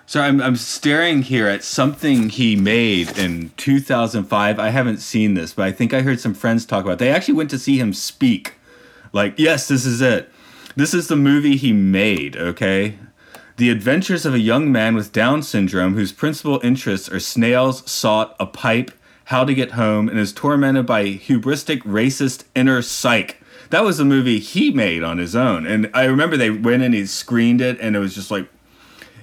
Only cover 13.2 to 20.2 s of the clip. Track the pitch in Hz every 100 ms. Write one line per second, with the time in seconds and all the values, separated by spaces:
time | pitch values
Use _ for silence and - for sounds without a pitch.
13.2 | - - - - 120 110 110 160 190 175
14.2 | 156 123 110 127 151 120 110 113 95 110
15.2 | 120 151 147 110 95 95 90 104 95 -
16.2 | 151 147 151 135 120 131 113 95 - 92
17.2 | - 117 117 123 131 127 - - 107 107
18.2 | 110 - 95 - 123 117 131 - _ _
19.2 | - 127 139 131 120 120 110 107 110 113